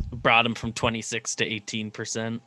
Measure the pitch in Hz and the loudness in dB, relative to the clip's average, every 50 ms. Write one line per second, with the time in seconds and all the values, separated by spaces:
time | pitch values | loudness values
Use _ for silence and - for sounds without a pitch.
0 | - - - 117 - 131 117 117 117 117 113 - - 113 110 - - 120 113 113 | -4 -6 -4 2 4 6 8 8 6 4 2 -2 -4 -6 -2 0 0 0 0 0
1 | 107 - 117 110 - - - - 110 87 110 107 - - - 110 107 104 - - | -4 -4 -4 -4 -4 -4 -2 -2 -2 -2 -2 -4 -6 -6 -6 -6 -6 -6 -6 -8
2 | 113 - - 117 113 113 113 117 - | -6 -4 -4 -2 -2 -2 -2 -4 -8